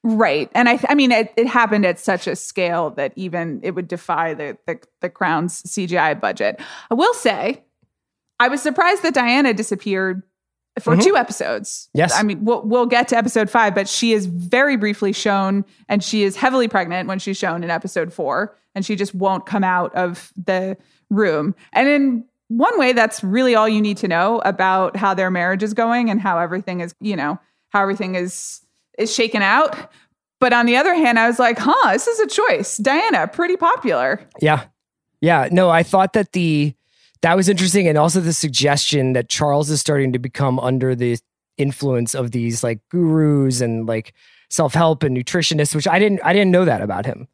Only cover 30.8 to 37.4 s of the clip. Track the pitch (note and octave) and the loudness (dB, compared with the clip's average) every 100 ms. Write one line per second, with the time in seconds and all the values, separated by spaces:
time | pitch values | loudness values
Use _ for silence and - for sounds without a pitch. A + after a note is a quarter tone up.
30.8 | E4+ F4 C#4+ A#3 A#3 A#3+ B3 A#3 A3 A#4+ | 2 4 4 4 2 4 2 2 0 2
31.8 | A4 G3+ - A4+ A4 - A#4 D3+ G3+ - | 4 2 0 -2 -2 0 2 0 -2 -2
32.8 | G#3+ D4 A4 B3+ E3+ - F4 F#4 E4+ B4 | 0 2 2 0 -2 -2 -2 0 0 0
33.8 | B3 D3+ B2+ - - - D3+ D3+ - _ | 0 0 0 -2 -8 -2 0 0 -2 _
34.8 | _ _ _ _ D#3+ E3 C3 F3+ F#3 E3 | _ _ _ _ 2 2 4 4 4 4
35.8 | E3+ G3 F#3+ A3+ G3 F#3 E3+ D3+ D3 - | 4 2 2 0 -2 -2 0 2 0 -4
36.8 | _ _ _ _ E3 F3+ | _ _ _ _ 2 4